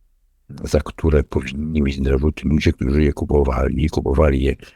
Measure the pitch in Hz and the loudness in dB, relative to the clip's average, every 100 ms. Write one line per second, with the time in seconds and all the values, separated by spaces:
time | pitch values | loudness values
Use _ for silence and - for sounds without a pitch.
0 | _ _ _ _ - 69 - 73 - - | _ _ _ _ -20 -14 -2 -2 -2 -4
1 | 80 71 - - 65 69 78 78 69 69 | 2 2 2 -4 -6 -6 -4 -2 -2 0
2 | 67 67 76 - 69 76 - - 64 71 | 0 2 0 -2 0 2 2 0 0 2
3 | 73 - 76 73 69 64 67 64 78 - | 2 0 0 0 2 0 -2 0 -2 -2
4 | - 67 76 67 67 - - | 0 2 2 2 0 -4 -10